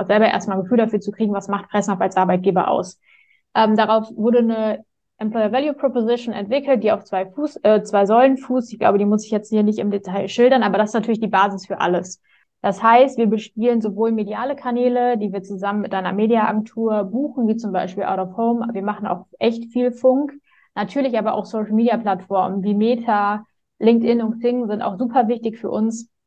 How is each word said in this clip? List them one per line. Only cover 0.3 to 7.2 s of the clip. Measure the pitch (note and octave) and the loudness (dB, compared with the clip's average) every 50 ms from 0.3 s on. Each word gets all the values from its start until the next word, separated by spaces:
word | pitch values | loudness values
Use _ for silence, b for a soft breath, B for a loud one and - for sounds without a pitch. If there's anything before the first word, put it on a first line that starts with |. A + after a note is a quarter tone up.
| - - - A3 F#3+ | 2 0 -2 -4 -4
ein | F#3+ F3+ | -4 -2
Gefühl | F#3 A#3+ A#3 | 0 2 2
dafür | A3 A3+ A3 G3+ | 2 2 0 -2
zu | - G3 G3+ | -4 -6 -6
kriegen, | - A3+ G3+ G3+ | -2 -2 -2 -2
was | G3 G3 - | -4 -4 -4
macht | G3+ G3 F#3+ - | -6 -6 -6 -4
Fressnapf | - G#3 G3+ G#3 G3 F3+ | -2 -2 -2 -2 -2 -2
als | F#3+ F#3 - | -2 0 2
Arbeitgeber | F#3+ F#3 F#3 F3+ F3+ F#3 G3 F3 - - - | 2 2 2 2 0 0 0 2 2 2 0
aus. | - - F3+ F3+ - _ b b b b b b b b b b - | 0 -2 -2 -6 -10 _ b b b b b b b b b b 0
Ähm, | - A3 G#3+ G#3+ | 2 2 4 4
darauf | G#3+ A3 G3+ A3 A3 G#3+ - - | 4 4 4 2 0 0 -2 -6
wurde | - G#3 A#3+ A#3 A#3+ | -2 0 2 2 4
eine | A#3 A3+ A3+ A3 A3 G#3+ G#3 - - _ _ _ _ _ _ - | 2 2 0 -2 -2 -2 -4 -6 -10 _ _ _ _ _ _ -8
Employer | - G#3+ A3 A#3 G#3+ G#3 A3 | -6 -4 -2 0 0 0 0
Value | C4 C#4+ D4+ C#4+ | 0 0 -2 -2
Proposition | D4 D4+ C4 A3+ B3 A3 A3+ A#3+ A#3+ A#3+ A#3 G#3+ | -2 -2 -2 0 0 0 0 0 -2 -2 -6 -8
entwickelt, | G3 G3+ G3 B3+ C#4+ C#4 C#4 C4+ G#3+ G3 | -8 -4 -4 -2 -2 0 0 0 2 2
die | G#3 F#3+ | 2 0
auf | - - | 0 -2
zwei | - G3 F#3 | -4 -4 -4